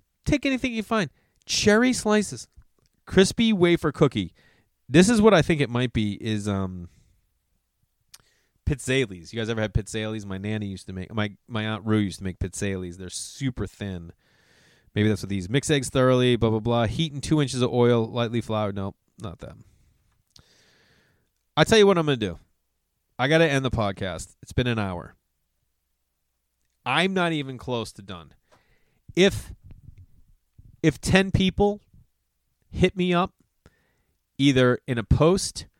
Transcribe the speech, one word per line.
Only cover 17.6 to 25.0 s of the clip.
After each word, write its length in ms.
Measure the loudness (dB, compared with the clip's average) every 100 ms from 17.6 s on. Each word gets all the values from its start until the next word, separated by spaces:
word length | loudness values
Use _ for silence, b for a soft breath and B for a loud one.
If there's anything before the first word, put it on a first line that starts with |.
of 100 | -2
oil, 340 | 2 4 4 0
lightly 340 | -4 -4 -4
floured. 360 | -4 -4 -4 -6
Nope, 200 | -8 -10 _ -16
not 200 | -14 -14
them. 240 | -18 -20 -20 _ _ _ _ _ _ _ b b b b b b b b b _ _ 0
I 80 |
tell 140 | 4 6
you 80 | 6
what 120 | 4
I'm 80 | 0
gonna 100 | -2
do. 220 | -4 -8 _ _ _ _ _ _ _ -4
I 100 | 2
gotta 220 | 4 4
end 140 | 0
the 60 | -2
podcast. 680 | -2 -4 -4 -8 -10 -14 _
It's 100 | -8
been 140 | -4 -2
an 120 | -2
hour. 380 | -4 -8